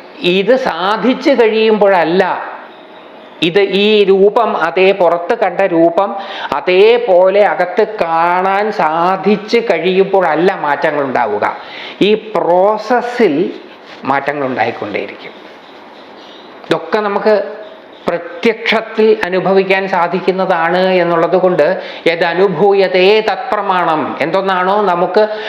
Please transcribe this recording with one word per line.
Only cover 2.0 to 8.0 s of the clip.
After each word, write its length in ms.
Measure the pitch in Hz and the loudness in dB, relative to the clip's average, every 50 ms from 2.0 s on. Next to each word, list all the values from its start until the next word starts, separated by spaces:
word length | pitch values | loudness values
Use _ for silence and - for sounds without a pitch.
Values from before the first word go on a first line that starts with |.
| 160 160 175 190 185 170 139 - - - - - - - - - - - - - - - - - - - - - | 2 2 2 0 0 0 -2 -6 -8 -12 -14 -16 -18 -20 -20 -20 -20 -20 -20 -20 -20 -20 -20 -20 -20 -16 -8 -4
ഇത് 180 | 156 175 165 202 | -4 0 2 2
ഈ 440 | 196 175 185 196 208 214 220 208 196 | 0 2 0 0 2 2 4 2 4
രൂപം, 540 | 185 196 190 196 208 208 240 220 208 220 | 4 4 4 4 4 4 2 0 0 -2
അതേ 340 | - 160 165 165 180 190 196 | -2 -2 -2 0 2 2 2
പുറത്ത് 460 | 196 196 175 165 170 170 - - 233 | 4 4 2 2 2 0 -2 -2 -2
കണ്ട 240 | 226 214 180 175 185 | 0 0 -2 0 0
രൂപം 540 | 196 180 170 165 165 170 170 - 196 220 - - - - - - - - 135 | 0 0 2 2 2 2 2 0 -2 -2 -4 -8 -10 -10 -10 -10 -8 -6 -6
അതേപോലെ 840 | 147 160 185 180 185 208 226 240 240 233 190 180 175 185 190 196 208 | -4 -2 2 4 6 6 6 4 2 2 2 4 4 4 4 4 4
അകത്ത് 460 | 202 175 156 160 180 175 - 220 208 - - - | 2 2 2 0 -2 -2 0 -2 -2 0 0 -4